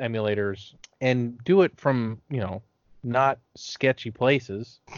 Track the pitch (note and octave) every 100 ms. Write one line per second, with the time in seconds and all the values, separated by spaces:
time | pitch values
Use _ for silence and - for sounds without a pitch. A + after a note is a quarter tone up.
0 | A#2 A2+ G#2+ G#2 G2+ G2 - - - -
1 | B2+ B2+ A#2+ A#2+ - F#3+ F3 - C#3+ B2+
2 | A2+ A2+ - C3+ F#2+ F#2+ - _ _ -
3 | A#2+ B2 C3+ B2 _ - - - C3 B2+
4 | A#2 - B2+ C#3+ - G2+ A#2 _ -